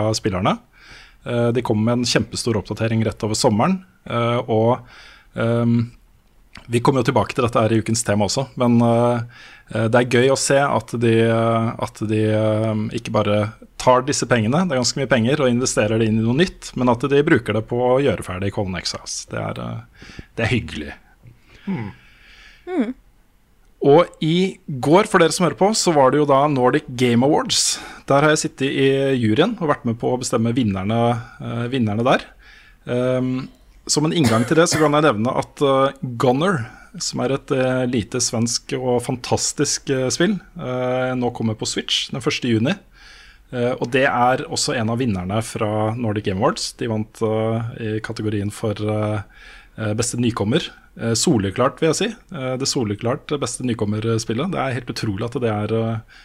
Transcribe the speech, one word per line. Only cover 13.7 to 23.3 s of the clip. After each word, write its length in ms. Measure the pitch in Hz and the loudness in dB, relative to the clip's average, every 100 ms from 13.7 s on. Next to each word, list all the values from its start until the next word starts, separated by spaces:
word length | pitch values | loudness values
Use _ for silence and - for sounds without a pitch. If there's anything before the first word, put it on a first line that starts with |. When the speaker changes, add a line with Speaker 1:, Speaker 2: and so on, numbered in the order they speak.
| - | -2
Speaker 1:
tar 240 | 127 127 | 2 4
disse 220 | 131 - | 2 -2
pengene, 380 | 123 120 107 147 185 | 0 2 2 2 0
det 60 | |
er 80 | 131 | 0
ganske 160 | 120 143 | -2 -2
mye 120 | 135 | 0
penger, 300 | 127 113 143 | 2 2 2
og 80 | 131 | 2
investerer 480 | 120 120 135 107 113 | 2 0 0 2 2
det 100 | 110 | 2
inn 100 | 110 | 2
i 60 | |
noe 120 | 113 131 | 2 2
nytt, 320 | 185 - - - | 0 -2 -12 -2
men 120 | 123 | 2
at 120 | 120 | 2
de 220 | 139 139 | 2 2
bruker 300 | 151 143 - | 4 2 2
det 140 | 110 110 | -4 -2
på 80 | 120 | -2
å 240 | 123 131 | 2 2
gjøre 240 | 139 90 | 2 0
ferdig 280 | 87 92 98 | -4 -6 -4
Conan 280 | 110 98 90 | -4 -4 -4
Exiles. 460 | - - - - - | -6 -8 -10 -12 -10
Det 80 | - | -8
er, 240 | 107 - | -6 -6
eh, 600 | 58 - - - - - - - | -8 -10 -12 -20 -20 -20 -14 -6
det 80 | |
er 80 | 113 | -2
hyggelig. 380 | 113 78 78 71 - _ _ - - _ - - | -2 -4 -8 -12 -14 _ _ -20 -20 _ -14 -8
Speaker 2:
Hmm. 240 | 170 104 - - - - - - - 359 | -8 -8 -14 -20 -20 -20 -20 -20 -20 -10
Speaker 3:
Hmm. 280 | 359 220 254 _ _ _ | -6 -6 -8 _ _ _